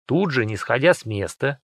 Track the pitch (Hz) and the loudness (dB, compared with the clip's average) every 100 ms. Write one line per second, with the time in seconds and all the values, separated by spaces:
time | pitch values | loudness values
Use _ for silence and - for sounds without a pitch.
0 | - 151 196 131 110 104 - 123 160 170 | -2 0 2 0 0 -4 -2 2 4 2
1 | 113 101 90 - 135 135 | -2 -4 -4 -4 -4 -4